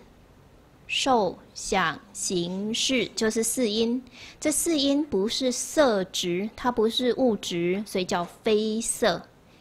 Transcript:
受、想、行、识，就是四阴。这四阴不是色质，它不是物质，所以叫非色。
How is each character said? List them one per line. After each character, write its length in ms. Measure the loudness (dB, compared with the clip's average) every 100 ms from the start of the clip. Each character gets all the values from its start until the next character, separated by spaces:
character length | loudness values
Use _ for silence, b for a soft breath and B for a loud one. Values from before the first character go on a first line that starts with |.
| -14 -20 -20 -20 -20 -20 -20 -20 -8
受、 500 | -2 2 4 2 -2 -16
想、 440 | -12 -2 0 0 -2 -10
行、 600 | -8 -4 -2 -2 -4 -4
识， 320 | -2 0 0 0 0
就 120 | -2
是 140 | 0
四 260 | -2 0 0
阴。 320 | 0 0 -2 -6 B B B
这 120 | -2
四 280 | 0 0 2
阴 260 | 2 2
不 220 | 0 0 0
是 240 | 0 -2
色 540 | -2 -2 4 4 4
质， 440 | -2 -4 -2 -2 -4
它 160 | -2 -2
不 180 | 2 2
是 240 | 2 0 2
物 180 | 2 2
质， 460 | -2 -2 0 -2
所 160 | -2 -4
以 40 |
叫 200 | -2 -2
非 560 | -4 -4 0 2 2 -2
色。 460 | -2 2 2 2 -6 -20 b b